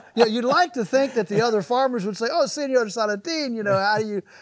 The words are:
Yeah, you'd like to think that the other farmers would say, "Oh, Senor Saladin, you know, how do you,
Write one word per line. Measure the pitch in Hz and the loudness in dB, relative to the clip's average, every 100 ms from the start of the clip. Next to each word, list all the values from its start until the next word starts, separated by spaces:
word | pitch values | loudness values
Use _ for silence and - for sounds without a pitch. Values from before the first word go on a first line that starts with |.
| - | 0
Yeah, | 220 233 | 2 2
you'd | 226 | 4
like | 240 311 359 | 2 2 2
to | 262 | 0
think | 202 262 277 | 0 0 0
that | 247 185 | 0 0
the | 208 | 0
other | 233 214 | 2 0
farmers | 180 247 269 240 190 | 0 0 0 0 -4
would | 190 | -4
say, | 233 | -2
"Oh, | 339 269 | 0 -2
Senor | 294 277 254 220 | -2 0 0 0
Saladin, | 226 214 202 330 320 277 | -2 -2 -2 -4 -4 -4
you | 226 | -4
know, | 202 190 | 0 2
how | 202 214 | 2 0
do | 220 | -2
you, | 202 - - | -6 -8 -18